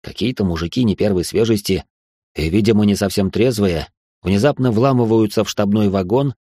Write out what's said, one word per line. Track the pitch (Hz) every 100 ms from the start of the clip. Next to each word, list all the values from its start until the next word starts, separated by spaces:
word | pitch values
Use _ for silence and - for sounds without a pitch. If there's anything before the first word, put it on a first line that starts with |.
Какие-то | - - 107 131
мужики | 98 82 85 127
не | 120
первой | 92 104 92
свежести | 85 - 113 110 - 92 - _ _ _ _ -
и, | 78
видимо, | 92 104 107
не | 104
совсем | 98 101 95 95
трезвые, | 92 120 107 101 82 73 _ _ _
внезапно | 90 98 131 139 127
вламываются | 107 135 127 117 113 110 -
в | 104
штабной | - 101 107 104
вагон | 98 90 117 143 -